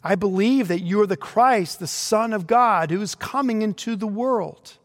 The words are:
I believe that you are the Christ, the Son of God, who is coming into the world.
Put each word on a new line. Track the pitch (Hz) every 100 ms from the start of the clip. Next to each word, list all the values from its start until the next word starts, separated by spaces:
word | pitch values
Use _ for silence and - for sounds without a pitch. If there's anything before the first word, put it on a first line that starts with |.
I | 170
believe | 190 202 185 214 269 202
that | 175
you | 175 202
are | 208
the | 190
Christ, | - - 247 240 175 -
the | 160
Son | - - 220 226
of | 220 165
God, | 233 247 190 165
who | 180
is | 208 -
coming | - 269 262 220
into | 214 196 - 220
the | 214
world. | 202 247 240 165 - - -